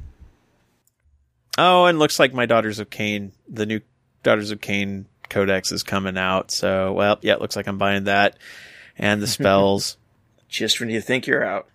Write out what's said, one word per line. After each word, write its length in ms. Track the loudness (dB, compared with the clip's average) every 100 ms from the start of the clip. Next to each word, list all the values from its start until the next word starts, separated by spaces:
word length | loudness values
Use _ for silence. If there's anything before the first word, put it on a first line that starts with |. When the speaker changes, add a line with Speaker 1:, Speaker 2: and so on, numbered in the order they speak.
| -18 -20 -20 _ _ _ _ _ _ _ _ _ _ _ _ 2
Speaker 1:
Oh, 280 | 4 6 6
and 120 | 4
looks 220 | 2 4
like 140 | 2
my 120 | 2 2
Daughters 340 | 2 2 -4
of 120 | -10
Cain, 400 | -6 -4 -4 -8 -16 -16
the 180 | -6 -4
new 160 | -4 -6 _ _ _
Daughters 300 | 0 0 0
of 100 | -8
Cain 460 | -4 -4 -4 -6 -12 _ -6
Codex 440 | -2 0 0 -2
is 100 | -6
coming 360 | -4 -4 -2 -2
out. 340 | -2 -2 -2
So, 420 | -4 -2 0 -2
well, 240 | 0 0 0
yeah, 120 | 2
it 80 | 0
looks 140 | 0 -6
like 120 | -6
I'm 120 | -2
buying 240 | 0 0
that, 340 | 2 4 4 0 -12 -20 -20 -20 -20 -6
and 220 | -2 0
the 60 | -2
spells. 680 | 0 2 4 4 0 -4 -10
<laughs> 460 | _ _ _ _ _
Speaker 2:
Just 300 | -6 -4 -4
when 100 | -2
you 100 | -6
think 280 | -2 -4 0
you're 160 | -2
out. 240 | 0 -4 -8